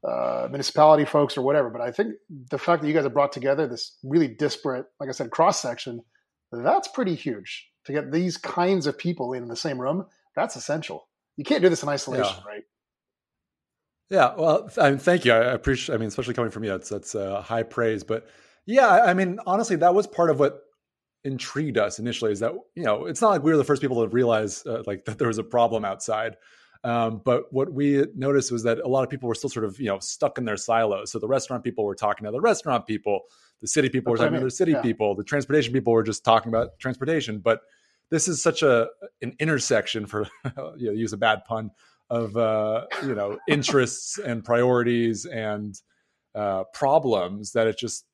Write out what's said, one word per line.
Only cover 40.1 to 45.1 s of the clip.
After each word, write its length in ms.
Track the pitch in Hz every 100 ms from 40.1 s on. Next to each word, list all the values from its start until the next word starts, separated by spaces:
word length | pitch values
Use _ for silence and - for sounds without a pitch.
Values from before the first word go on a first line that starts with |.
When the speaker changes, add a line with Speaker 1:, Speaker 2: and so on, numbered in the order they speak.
| 104 101 -
Speaker 2:
<laughs> 80 | 135 - 131 -
you 120 | 120
know, 40 |
use 200 | 104 113
a 40 | 101
bad 280 | 110 107
pun, 260 | - 113 110 _ _ _ _
of, 260 | 117 117 107
uh, 500 | 113 110 107 110 - - 139
you 80 |
know, 240 | 110 101 104
Speaker 1:
<laughs> 60 | -
Speaker 2:
interests 680 | 147 131 139 123 - - -
and 260 | 202 117
priorities 800 | 113 120 123 123 120 120 117